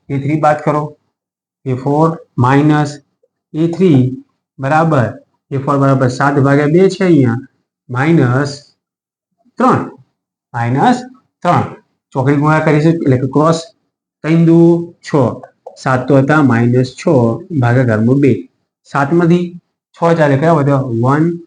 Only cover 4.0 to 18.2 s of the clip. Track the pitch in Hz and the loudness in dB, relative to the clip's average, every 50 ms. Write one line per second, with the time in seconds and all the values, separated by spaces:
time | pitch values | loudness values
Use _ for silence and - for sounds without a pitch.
4 | 123 127 - - - _ _ _ _ _ _ - 135 139 151 160 165 165 151 135 | 2 0 -4 -8 -14 _ _ _ _ _ _ -10 -6 -2 0 0 0 0 0 0
5 | 113 101 - - - _ _ _ _ _ 139 135 135 143 143 139 139 139 135 131 | -2 -2 -6 -10 -18 _ _ _ _ _ -10 -6 -4 -2 -2 0 0 0 2 2
6 | 131 120 123 - 139 143 143 143 131 139 139 143 147 143 156 175 190 190 190 - | 0 -2 -2 -2 -2 0 0 0 2 2 2 2 2 2 2 2 2 2 0 0
7 | 190 180 170 143 131 113 113 - - - _ _ _ _ _ _ _ - 120 123 | 0 2 2 2 2 2 -2 -4 -8 -12 _ _ _ _ _ _ _ -10 -6 -4
8 | 139 156 170 160 131 123 123 135 143 143 139 - - _ _ _ _ _ _ _ | -2 0 2 2 2 2 0 -2 -4 -4 -8 -12 -18 _ _ _ _ _ _ _
9 | _ _ _ _ _ _ _ _ _ _ _ - 240 254 175 - - - - - | _ _ _ _ _ _ _ _ _ _ _ -2 0 0 0 -2 -4 -8 -14 -20
10 | _ _ _ _ _ _ _ _ _ _ - 123 117 117 127 143 185 254 247 247 | _ _ _ _ _ _ _ _ _ _ -8 -6 -4 -2 -2 0 2 0 0 -2
11 | - - - _ _ _ _ _ - 175 165 120 - - - - _ _ _ _ | -4 -10 -20 _ _ _ _ _ -4 -2 -2 -2 -2 -4 -8 -16 _ _ _ _
12 | _ _ - 139 123 139 143 143 147 156 156 156 - 131 143 151 151 165 165 165 | _ _ -8 -4 -2 0 0 0 0 0 0 0 0 0 0 2 2 0 0 0
13 | - 143 127 120 131 127 - 143 151 165 165 165 - - _ _ _ _ _ _ | 0 0 0 0 -2 -2 0 0 0 0 0 -2 -6 -12 _ _ _ _ _ _
14 | _ _ _ _ - 151 165 165 170 165 165 170 165 170 170 170 170 170 - _ | _ _ _ _ -4 0 0 2 4 4 4 6 6 4 4 2 -2 -6 -12 _
15 | - - - 147 127 143 135 - - - _ _ _ - - - - 135 131 127 | -8 -4 -2 0 0 0 -2 -6 -12 -20 _ _ _ -20 -20 -10 -4 -4 -2 -2
16 | 127 - 143 135 135 135 151 156 147 127 117 117 117 120 120 127 131 - - - | 0 2 2 2 2 2 2 2 2 2 2 2 2 2 2 0 0 -2 -6 -6
17 | - 180 156 127 117 113 113 - - - 170 135 120 120 120 131 127 117 110 107 | -2 0 2 2 2 0 0 -4 -8 -6 -4 -2 0 2 2 2 2 2 0 0
18 | 110 120 135 143 | 2 2 2 2